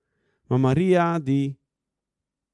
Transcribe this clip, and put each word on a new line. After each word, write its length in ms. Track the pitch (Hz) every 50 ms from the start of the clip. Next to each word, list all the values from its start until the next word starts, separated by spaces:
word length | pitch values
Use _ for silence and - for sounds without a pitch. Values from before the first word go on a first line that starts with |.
| _ _ _ _ _ _ _ _ _
Maar 120 | - 123 127
Maria 600 | 135 127 139 160 185 185 180 175 170 170 170 165
die 400 | 139 131 139 139 139 135 135 - _ _ _ _ _ _ _ _ _ _ _ _ _ _ _ _ _ _